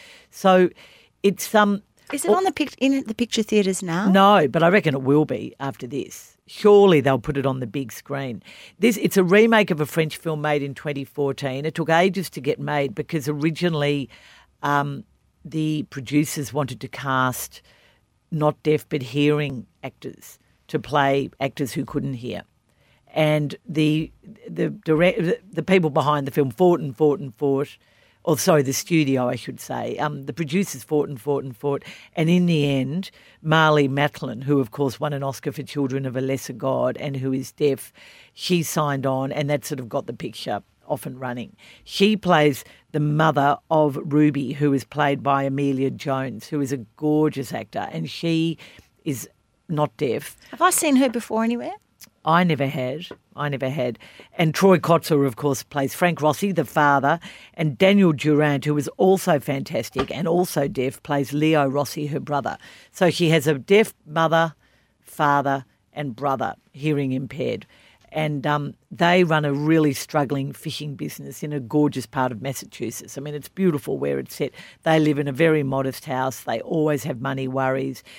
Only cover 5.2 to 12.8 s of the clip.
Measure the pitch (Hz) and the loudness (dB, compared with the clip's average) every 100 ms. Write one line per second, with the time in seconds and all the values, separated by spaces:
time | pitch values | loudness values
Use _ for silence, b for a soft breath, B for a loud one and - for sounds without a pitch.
5.2 | 147 117 123 - 139 - 123 135 - - | 4 -2 -8 -10 -10 -10 -8 -8 -8 -14
6.2 | - _ _ - 208 202 202 156 135 131 | -20 _ _ 2 6 8 8 6 4 2
7.2 | 151 143 135 131 117 139 117 - - 139 | 0 -2 -2 -4 -6 -8 -10 -12 -10 -8
8.2 | 135 113 - B B B 226 202 - 196 | -8 -10 -14 B B B 2 2 2 2
9.2 | 180 202 226 226 196 156 151 165 156 - | 6 6 6 6 4 0 -2 0 -2 -2
10.2 | 165 151 151 147 139 131 151 139 135 - | -6 -4 -2 -2 -2 -8 -8 -8 -8 -4
11.2 | 139 131 139 131 156 170 156 165 190 185 | -4 -2 -6 -4 -6 -4 2 4 4 0
12.2 | 156 156 131 - 143 147 | -6 -6 -4 -4 -2 -2